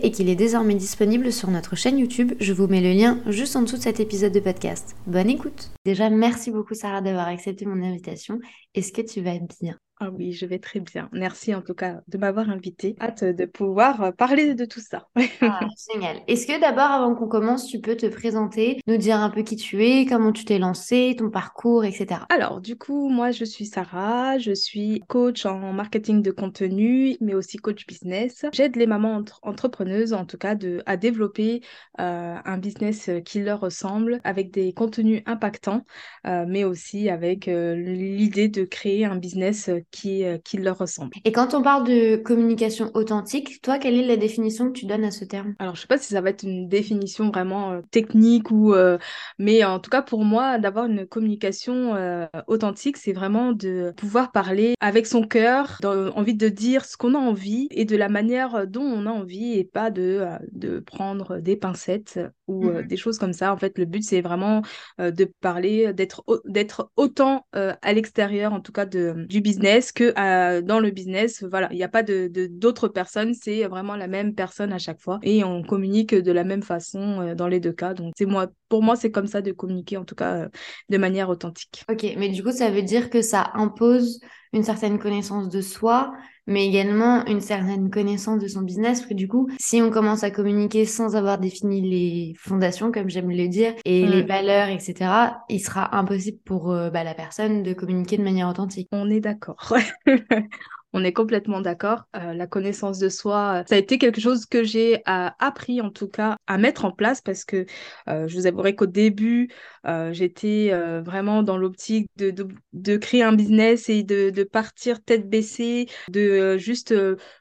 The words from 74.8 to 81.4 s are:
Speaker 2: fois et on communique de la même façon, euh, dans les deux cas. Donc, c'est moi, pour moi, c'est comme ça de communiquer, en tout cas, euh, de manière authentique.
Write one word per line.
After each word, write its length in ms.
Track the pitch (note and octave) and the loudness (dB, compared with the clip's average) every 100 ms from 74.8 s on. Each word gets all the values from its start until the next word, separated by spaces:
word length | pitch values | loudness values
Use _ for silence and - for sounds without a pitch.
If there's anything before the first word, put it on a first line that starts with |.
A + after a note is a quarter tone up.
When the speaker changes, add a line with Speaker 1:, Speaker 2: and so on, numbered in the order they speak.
| E3+ D#3+ | -8 -10
Speaker 2:
fois 200 | F3+ G#3 | -6 -4
et 220 | G3 G#3+ | 2 2
on 180 | F#3 F3 | 2 -2
communique 520 | - G3 F#3+ G#3+ A3 | -2 -2 0 0 4
de 180 | G3 F3+ | 2 4
la 100 | F3 | 2
même 200 | F#3+ G3 | 0 -4
façon, 580 | G3+ E3+ - G3 G3+ G3 | -4 -6 -8 -8 -6 -4
euh, 140 | E3+ | -4
dans 120 | E3+ F3 | -4 -2
les 140 | F3+ | 0
deux 120 | E3+ | -2
cas. 220 | E3+ F3 | -4 -6
Donc, 200 | F3+ E3+ - | -6 -8 -4
c'est 100 | G3 | 0
moi, 220 | G3 F#3 _ - | 0 -2 _ 0
pour 140 | A3 | 4
moi, 140 | A3 A#3+ | 4 4
c'est 140 | A3+ | 0
comme 160 | G#3+ G3+ | -2 -2
ça 120 | G3+ | -4
de 120 | G3 | -6
communiquer, 460 | F3+ F#3 F3+ F3 G3 | -6 -6 -6 -6 -10
en 60 | |
tout 120 | F3+ - | -10 -6
cas, 180 | E3+ | -4
euh, 140 | F3 - - - - - | -4 -6 -12 -18 -14 -2
de 100 | G3 | 2
manière 300 | F#3 F#3+ F#3 | 2 0 -2
authentique. 560 | F3 | -2